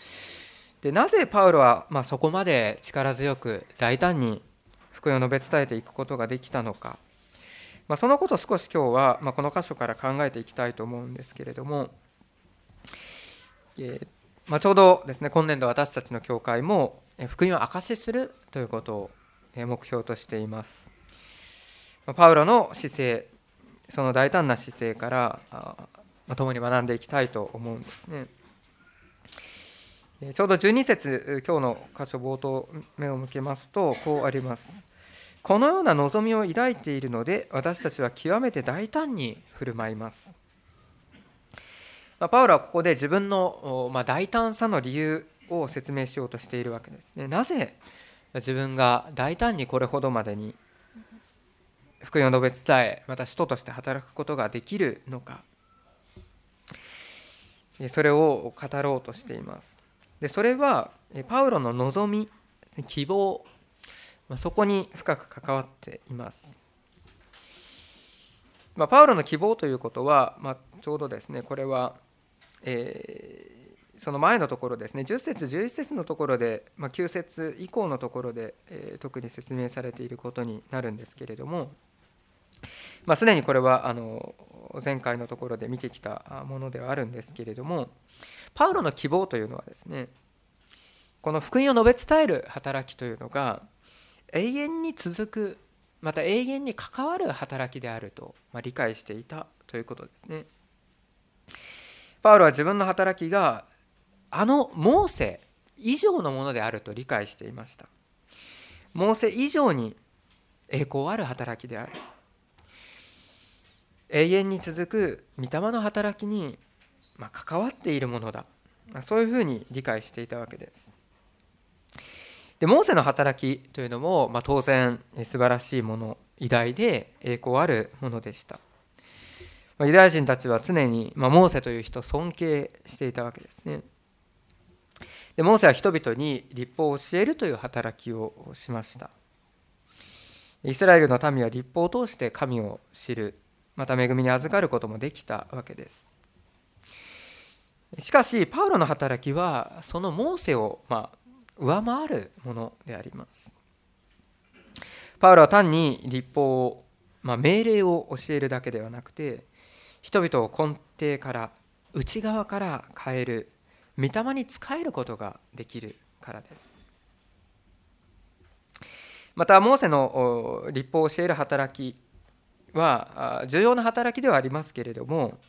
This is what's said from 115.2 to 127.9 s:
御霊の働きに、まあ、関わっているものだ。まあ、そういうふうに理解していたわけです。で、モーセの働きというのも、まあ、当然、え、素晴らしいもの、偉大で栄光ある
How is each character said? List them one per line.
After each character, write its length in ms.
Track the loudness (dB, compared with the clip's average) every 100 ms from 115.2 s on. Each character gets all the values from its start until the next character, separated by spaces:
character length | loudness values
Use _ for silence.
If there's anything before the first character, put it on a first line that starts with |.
| _ -10
御 80 | -6
霊 200 | -4 -2
の 100 | -2
働 360 | -2 -2 -4 -4
き 80 | -6
に、 340 | -6 -6 -10 _ _ _ _ -20 -20
ま 100 | -18
あ、 20 |
関 280 | -16 -6 -4
わ 100 | -4
っ 40 |
て 180 | -4 -4
い 80 | -2
る 80 | -2
も 120 | -6
の 120 | -8
だ。 140 | -12 -16 _ _ _ -18
ま 80 | -14
あ、 20 |
そ 160 | -2 0
う 40 |
い 20 |
う 40 | 2
ふ 60 | 2
う 60 |
に 220 | 0 -2 -8
理 100 | -10
解 180 | -4 -6
し 100 | -6
て 100 | -14
い 60 | -12
た 100 | -10
わ 100 | -12
け 100 | -16
で 140 | -20
す。 240 | -20 -20 _ _ _ _ _ _ _ _ _ _ -20 -20 -20 -20 -20 -18 -2
で、 80 | 6
モ 140 | 6
ー 20 |
セ 100 | 6
の 80 | 4
働 580 | 4 2 0 0 -4 -4
き 80 | -8
と 120 | -10
い 60 | -8
う 20 |
の 100 | -6
も、 300 | 0 2 2
ま 120 | -2
あ、 20 |
当 180 | 0 0
然、 420 | 2 4 2 0 -10 -12
え、 80 | -6
素 140 | 2
晴 100 | 2
ら 100 | 2
し 200 | -2 -4
い 20 |
も 160 | -4 -6
の、 200 | -8 -12 _ -10
偉 120 | 0
大 240 | 0 0 0
で 380 | 0 0 -4 _
栄 160 | -8 -6
光 200 | 0 2
あ 80 | 2
る 260 | 0 -2